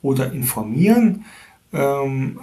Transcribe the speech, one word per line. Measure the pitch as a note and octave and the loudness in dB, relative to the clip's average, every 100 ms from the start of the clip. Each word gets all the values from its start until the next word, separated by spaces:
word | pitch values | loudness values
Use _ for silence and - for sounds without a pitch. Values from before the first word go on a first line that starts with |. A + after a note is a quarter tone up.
oder | C3+ C3 B2+ | -2 -2 -2
informieren. | C3 B2+ A#2 G#2 B2+ G3 A#3+ A3 F3+ - - - _ _ | -4 -6 -6 -4 2 4 6 4 0 -8 -20 -20 _ _
Ähm, | D3+ C#3 C#3 C#3 C3+ C3+ - | -2 0 0 -2 -2 -4 -6